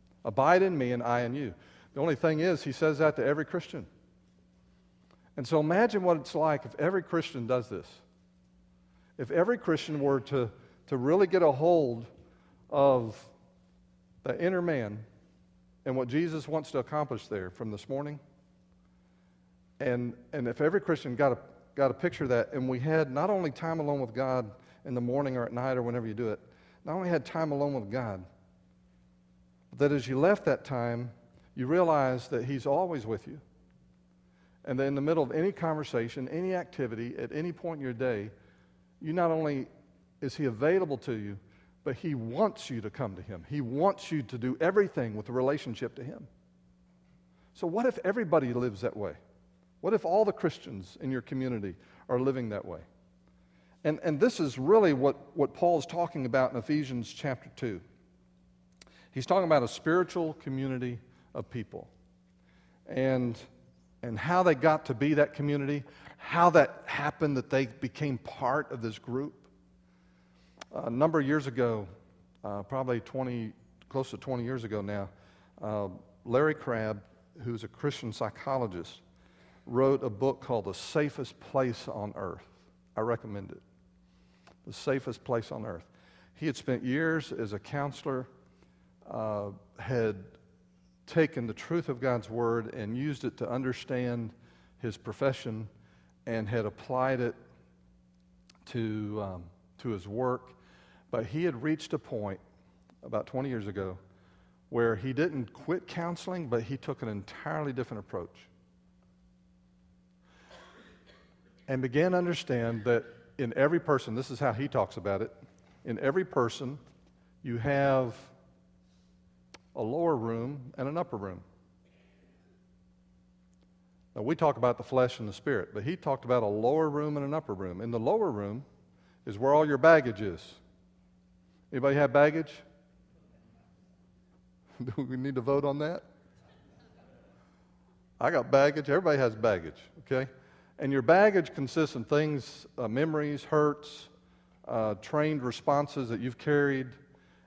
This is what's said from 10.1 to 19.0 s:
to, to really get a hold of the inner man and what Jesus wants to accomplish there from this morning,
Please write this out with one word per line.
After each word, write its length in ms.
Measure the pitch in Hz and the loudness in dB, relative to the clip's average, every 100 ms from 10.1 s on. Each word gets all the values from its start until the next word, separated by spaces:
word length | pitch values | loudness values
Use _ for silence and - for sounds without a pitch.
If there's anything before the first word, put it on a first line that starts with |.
| 135 | 2
to, 300 | - 139 113 - - - - | 0 -2 -2 -4 -20 -18 -6
to 100 | 131 | -2
really 280 | 127 180 185 | 4 4 6
get 160 | 185 | 6
a 100 | 160 | 6
hold 540 | 131 160 175 135 117 117 - - - _ _ - | 6 6 6 4 -2 -8 -18 -20 -20 _ _ -4
of 480 | 143 139 131 113 104 - - _ _ _ _ _ _ _ _ | 4 6 6 2 -8 -18 -20 _ _ _ _ _ _ _ _
the 160 | - 123 | -6 -2
inner 180 | 170 185 | 0 0
man 420 | 175 143 104 107 110 - _ _ _ _ _ _ 139 | 0 0 -2 -6 -14 -20 _ _ _ _ _ _ -4
and 100 | 131 | -2
what 140 | 120 | 0
Jesus 380 | 143 170 156 143 | 0 0 -2 -4
wants 220 | 156 143 | -4 -2
to 80 | 139 | -4
accomplish 480 | 120 151 143 113 - | -2 -2 -2 -4 -6
there 220 | 104 92 | -6 -6
from 220 | - 113 | -8 -8
this 180 | 104 - | -8 -6
morning, 300 | 135 147 147 - _ _ _ _ _ _ _ | -6 -6 -10 -16 _ _ _ _ _ _ _